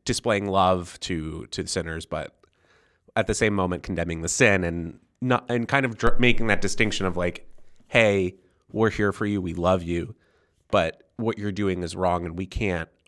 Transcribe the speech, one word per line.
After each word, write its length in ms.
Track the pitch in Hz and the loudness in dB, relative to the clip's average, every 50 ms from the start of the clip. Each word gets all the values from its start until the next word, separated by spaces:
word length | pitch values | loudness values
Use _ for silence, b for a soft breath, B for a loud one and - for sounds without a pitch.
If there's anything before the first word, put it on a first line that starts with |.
| _ | _
displaying 420 | - 120 - - 123 107 101 101 | -4 -4 -2 0 0 0 0 0
love 520 | 101 95 98 92 92 92 90 85 85 - - | 2 2 4 4 4 4 2 -2 -6 -12 -12
to, 460 | - - 92 80 78 80 80 - 57 - | -8 -6 -6 -6 -6 -6 -8 -10 -12 -10
to 160 | - - 85 | -8 -8 -8
sinners, 400 | - - 95 82 82 80 82 82 | -6 -6 -6 -6 -6 -8 -10 -8
but 300 | - 80 78 73 73 - _ _ _ b b b b b b b b b b b b _ | -8 -8 -8 -8 -10 -14 _ _ _ b b b b b b b b b b b b _
at 100 | 113 104 | -2 -2
the 80 | - 107 | -2 0
same 200 | - 117 107 104 | 0 0 2 2
moment 280 | 98 92 90 90 80 - | 2 0 0 -2 -4 -6
condemning 400 | - 95 82 85 85 82 80 82 | -6 -4 -4 -4 -4 -4 -4 -4
the 60 | 80 | -4
sin 340 | - - 131 110 101 92 90 | 0 2 4 4 4 4 2
and 360 | 85 85 87 82 82 - - _ _ _ _ | 0 -2 -4 -6 -8 -10 -14 _ _ _ _
not, 240 | - 127 123 - - - | -2 0 0 0 0 -2
and 160 | 120 120 117 - | -2 -2 0 0
kind 160 | 135 139 135 | 0 0 0
of 140 | 123 110 - | -2 -2 2
dr-, 200 | - 113 - - | 4 6 6 8
making 260 | 123 123 117 - 113 | 8 6 6 6 6
that 140 | 110 101 92 | 4 4 2
distinction 440 | 101 95 - - 117 104 - - 95 | 2 0 0 0 0 0 0 -2 -2
of, 100 | 92 82 | -2 -2
like, 300 | 90 90 90 85 - - - - - - - - - _ _ | -2 -2 -2 -4 -6 -12 -20 -20 -20 -20 -20 -20 -20 _ _
"Hey, 480 | - 123 113 104 101 98 92 90 92 b b b b b b _ - | 2 4 4 4 4 2 0 0 -4 b b b b b b _ -2
we're 180 | 107 113 110 | 0 0 0
here 220 | - - 104 101 95 | 0 0 0 -2 -2
for 140 | - 110 | -2 -4
you, 140 | 101 104 98 90 | -2 -2 -2 -4
we 100 | 87 85 | -4 -4
love 300 | 87 85 90 92 92 87 | -2 0 2 2 2 0
you, 320 | 82 87 85 - - - - _ _ _ _ _ _ _ _ _ _ | -2 -4 -4 -4 -6 -10 -16 _ _ _ _ _ _ _ _ _ _
but 320 | - 101 82 80 - - _ _ _ | 0 0 0 0 -4 -10 _ _ _
what 200 | - 113 113 - | -6 -6 -6 -4
you're 140 | 101 101 104 | -4 -6 -6
doing 320 | 95 92 98 95 92 90 87 | -4 -2 -2 -2 -2 -2 -4
is 140 | 82 90 | -6 -4
wrong, 280 | 95 92 90 87 87 85 | -2 -2 0 0 -2 -4
and 140 | 85 85 87 | -6 -8 -8
we 80 | 95 | -10
can't 420 | - - - 113 98 90 85 80 - _ _ _ | -8 -6 -4 -2 -2 -2 -4 -6 -8 _ _ _